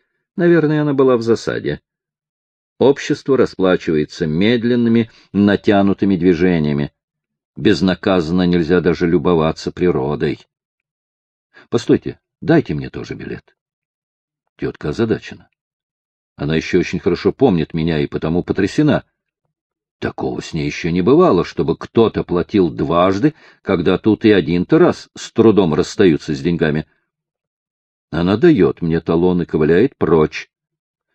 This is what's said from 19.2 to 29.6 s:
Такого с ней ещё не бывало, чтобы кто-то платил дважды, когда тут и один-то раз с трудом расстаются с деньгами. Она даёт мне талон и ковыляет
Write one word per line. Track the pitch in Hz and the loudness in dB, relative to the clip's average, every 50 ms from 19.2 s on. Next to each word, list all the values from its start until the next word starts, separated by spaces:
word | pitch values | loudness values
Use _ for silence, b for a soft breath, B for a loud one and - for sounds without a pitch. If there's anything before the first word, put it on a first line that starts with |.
| _ _ _ _ _ _ _ _ _ _ _ _ _ _ _ - | _ _ _ _ _ _ _ _ _ _ _ _ _ _ _ -10
Такого | - - - - - - 62 - - | -10 -10 -8 -8 -8 -8 -8 -8 -10
с | - - | -10 -8
ней | 80 71 73 | -6 -6 -6
ещё | - - - 85 | -6 -6 -6 -4
не | 82 90 | -2 -2
бывало, | 90 101 131 160 185 165 110 85 76 | 0 2 4 4 4 4 2 2 0
чтобы | - - - 80 71 78 | -2 -4 -6 -4 -4 -4
кто-то | - - - - 113 113 101 - - 82 | -6 -6 -4 0 0 0 2 0 -4 -6
платил | - 87 87 85 - - 104 90 82 | -4 -2 -4 -2 -2 0 0 0 0
дважды, | 62 - 80 69 82 85 90 95 98 98 117 151 147 b b b b b b | -2 -4 -4 -2 0 2 2 2 0 0 0 -2 -2 b b b b b b
когда | - 98 87 82 90 92 87 | -4 -2 -2 0 0 0 0
тут | - 110 104 - - | 0 0 0 2 4
и | 110 | 4
один-то | 107 95 78 65 85 87 90 - 160 160 | 4 4 2 0 -2 -2 -2 2 2 4
раз | 175 151 120 - - - - | 4 2 0 -2 -8 -20 -20
с | - - - | -18 -18 -8
трудом | - - 113 113 101 92 95 82 76 | 0 2 4 4 4 4 2 2 2
расстаются | 76 80 - - - 104 92 78 69 - - 76 | 0 -2 -2 0 2 2 4 2 2 -2 -6 -8
с | 67 | -4
деньгами. | 69 87 87 78 82 78 71 78 78 _ _ _ _ _ _ _ _ _ _ _ _ _ _ _ _ _ _ _ _ _ _ _ _ _ | -4 -4 -2 -2 -2 -2 -2 -2 -6 _ _ _ _ _ _ _ _ _ _ _ _ _ _ _ _ _ _ _ _ _ _ _ _ _
Она | - 82 87 90 101 107 | -4 -2 0 0 2 4
даёт | 143 175 156 110 87 69 - - 85 | 4 4 6 6 4 2 2 0 -4
мне | 82 80 82 | -2 -2 -2
талон | - - 85 82 87 90 90 90 | -2 0 0 2 2 2 2 0
и | 82 | -2
ковыляет | - - 82 | -2 -2 0